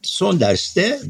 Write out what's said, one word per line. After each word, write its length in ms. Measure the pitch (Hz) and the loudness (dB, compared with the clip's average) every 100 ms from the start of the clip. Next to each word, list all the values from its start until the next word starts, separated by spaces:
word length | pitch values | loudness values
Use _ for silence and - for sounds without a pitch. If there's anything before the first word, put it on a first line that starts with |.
Son 380 | - - 196 175 | -8 -2 0 2
derste, 600 | 101 98 - - 208 285 | 2 2 -2 0 0 0